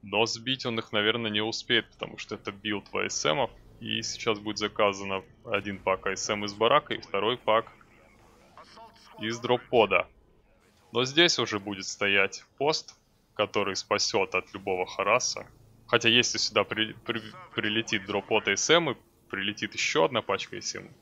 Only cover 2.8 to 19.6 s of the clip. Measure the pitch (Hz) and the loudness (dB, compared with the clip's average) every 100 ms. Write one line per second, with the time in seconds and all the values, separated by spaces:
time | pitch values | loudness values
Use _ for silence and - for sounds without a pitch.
2.8 | - 101 98 - 147 151 120 - - - | -4 -4 -4 -2 0 0 -2 -6 -20 -16
3.8 | 113 110 110 - 117 104 104 104 104 - | -8 -6 -6 -6 -2 -2 -4 -4 -6 2
4.8 | 104 98 98 95 - - - 104 101 98 | 0 2 -6 -6 -8 -20 -4 -4 -4 -4
5.8 | - 95 98 95 - 104 104 101 113 147 | 0 0 -2 -4 -4 -4 -4 2 4 4
6.8 | - 107 - 98 104 123 - 110 - - | 2 -10 -4 -2 -2 -2 2 2 2 -16
7.8 | - _ _ _ - _ - - - - | -20 _ _ _ -20 _ -20 -20 -20 -20
8.8 | 226 - - - 110 117 117 123 - 123 | -20 -20 -20 -8 -6 -6 0 0 4 4
9.8 | 101 92 - _ _ _ _ _ _ _ | 6 4 0 _ _ _ _ _ _ _
10.8 | _ 117 127 143 170 - 117 104 98 98 | _ -2 0 4 4 4 0 -2 -4 -8
11.8 | 95 - 101 98 98 - - _ 143 151 | -8 -2 4 4 4 -2 -18 _ -2 -2
12.8 | - - _ _ _ - 104 107 98 95 | -6 -20 _ _ _ -2 0 0 -2 -4
13.8 | - 104 - 110 95 92 - 98 98 92 | -2 0 2 0 0 -2 -4 -10 -4 -2
14.8 | 90 - 98 120 - - 104 - - _ | -2 -2 2 2 2 -6 -12 -20 -20 _
15.8 | - 117 113 117 117 - - 107 98 104 | 0 2 4 4 2 0 0 0 0 0
16.8 | 110 - - 117 107 107 - 135 107 110 | -4 -4 -6 -6 -6 -18 -8 -4 -2 -2
17.8 | 113 110 98 101 - 110 104 98 - 165 | -2 -4 -2 -4 2 0 2 0 4 4
18.8 | 160 113 _ _ _ 98 98 101 | 4 -6 _ _ _ -4 -4 -4